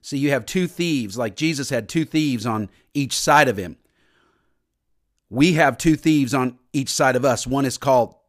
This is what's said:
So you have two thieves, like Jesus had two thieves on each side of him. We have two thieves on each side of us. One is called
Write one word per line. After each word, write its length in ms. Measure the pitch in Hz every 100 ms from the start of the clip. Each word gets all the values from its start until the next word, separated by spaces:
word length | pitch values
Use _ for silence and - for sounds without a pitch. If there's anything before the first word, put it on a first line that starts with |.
So 160 | - 143
you 140 | 143
have 160 | 139 110
two 200 | 185 175
thieves, 500 | - 175 143 107 107
like 200 | 113 95
Jesus 340 | 160 147 131
had 180 | 131 107
two 160 | 165
thieves 400 | 156 160 151 123
on 260 | 117 110 101 _ _
each 240 | 143 139 -
side 300 | - 147 139
of 100 | 104
him. 200 | 90 - _ _ _ _ _ _ _ _ _ _ _ _ _ _ _
We 240 | 117 160
have 260 | 160 147 120
two 160 | 170
thieves 400 | 151 160 151 131
on 240 | 135 127 120 _
each 160 | 143 127
side 260 | - 135
of 100 | 123
us. 220 | 135 117 120
One 200 | 135 135
is 120 | -
called 380 | 143 131 113 _